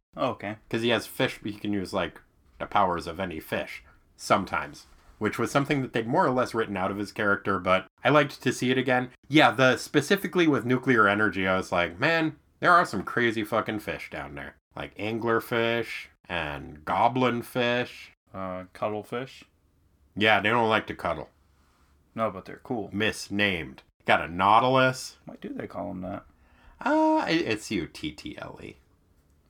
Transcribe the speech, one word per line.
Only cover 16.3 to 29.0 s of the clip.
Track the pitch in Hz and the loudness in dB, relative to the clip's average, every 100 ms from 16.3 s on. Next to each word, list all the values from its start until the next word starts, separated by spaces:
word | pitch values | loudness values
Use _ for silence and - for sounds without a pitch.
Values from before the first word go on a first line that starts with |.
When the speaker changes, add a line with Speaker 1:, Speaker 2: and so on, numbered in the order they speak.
| 87 76 71 - 73 | -6 -6 -8 -12 -12
Speaker 2:
goblin | 78 95 117 127 123 120 | -4 2 2 2 0 0
fish. | - 127 120 123 120 - - _ _ | -4 -2 0 0 -4 -10 -20 _ _
Speaker 1:
Uh, | 95 95 92 90 | -12 -10 -10 -12
cuttlefish? | - 107 107 101 120 139 - - _ _ _ _ _ _ 98 | -6 -6 -4 -6 -8 -8 -14 -20 _ _ _ _ _ _ 2
Speaker 2:
Yeah, | 110 101 | 4 6
they | 104 | 4
don't | 120 110 | 2 4
like | 107 - | 2 0
to | |
cuddle. | 80 87 71 - _ _ _ _ _ _ _ _ | -6 -6 -6 -8 _ _ _ _ _ _ _ _
Speaker 1:
No, | - 110 | -6 -6
but | 92 | -6
they're | - - | -14 -16
cool. | - 120 95 | -8 -8 -6
Speaker 2:
Misnamed. | 98 107 - - 101 104 87 71 65 _ _ | -2 -2 -2 -6 0 0 0 -6 -14 _ _
Got | - 104 | 2 2
a | 78 | 2
nautilus. | 87 98 110 127 131 131 131 - - | 2 6 6 6 4 4 0 -10 -16
Speaker 1:
Why | - - | -20 -16
do | 202 | -12
they | 269 117 | -10 -10
call | 95 92 | -8 -8
'em | 92 | -8
that? | 92 98 - _ _ _ - _ | -8 -10 -14 _ _ _ -20 _
Speaker 2:
Uh, | 262 311 311 311 - | 0 2 4 2 0
it, | 165 120 | 0 0
it's | 107 - | -4 -4
U | 101 76 | -4 -4
T | - 76 | -8 -10
T | - - - | -10 -14 -12
L | - - | -14 -14
E. | 52 - _ _ | -18 -20 _ _